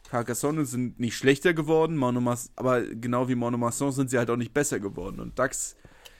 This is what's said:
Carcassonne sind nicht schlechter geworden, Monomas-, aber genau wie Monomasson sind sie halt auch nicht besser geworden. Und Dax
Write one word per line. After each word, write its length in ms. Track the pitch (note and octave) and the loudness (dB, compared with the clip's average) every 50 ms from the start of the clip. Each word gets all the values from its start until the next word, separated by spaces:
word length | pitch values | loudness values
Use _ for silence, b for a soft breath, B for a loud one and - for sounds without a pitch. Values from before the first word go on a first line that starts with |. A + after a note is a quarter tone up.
| b - | b -6
Carcassonne 560 | - A#2+ A#2 B2 A#2 - - D3 D#3 D#3+ D3 | -4 -4 -2 -4 -4 -2 -2 0 0 0 -2
sind 340 | B2 B2 A#2+ B2+ A#2 - - | -2 -2 -4 -4 -4 -4 -4
nicht 180 | B2 A2+ - - | -4 -4 -4 2
schlechter 360 | - C3+ C#3+ - - F3+ E3 | 4 4 4 6 4 2 2
geworden, 440 | D#3+ D3 D3+ D#3+ D#3+ E3 D#3+ E3 D3 | 2 2 2 4 4 4 4 2 2
Monomas-, 540 | B2+ B2 B2 B2 B2 B2 A#2+ A#2+ - - - | 2 2 2 2 2 0 0 -2 -4 -10 -8
aber 260 | - A#2 B2+ B2+ A#2+ - | -2 0 2 2 2 0
genau 440 | - - A2+ A#2 A#2+ B2 B2 B2+ B2 | -2 -6 -6 -4 -2 0 0 2 2
wie 80 | B2+ | 0
Monomasson 560 | A#2+ A#2+ A#2+ B2 A#2+ A#2+ A#2 A#2 - C#3+ C#3+ | 0 0 0 0 0 0 0 0 0 -2 0
sind 180 | C3 C3+ C3+ B2 | 0 0 0 2
sie 80 | C3 A#2+ | 2 2
halt 120 | A#2 A2+ | 2 2
auch 60 | A#2 | 0
nicht 180 | A#2+ A#2+ A#2 - | -2 -2 -2 0
besser 260 | D3 C#3 - C3+ F#2+ | 0 0 0 -2 -4
geworden. 400 | G2+ G2+ - F2 F2+ F#2+ - - | -4 -6 -6 -8 -8 -8 -8 -10
Und 200 | A2+ A#2 - - | -10 -8 -4 -2
Dax 360 | B2+ C#3 - - - - - _ b b b b b b b b | -2 -2 -2 -6 -10 -10 -12 _ b b b b b b b b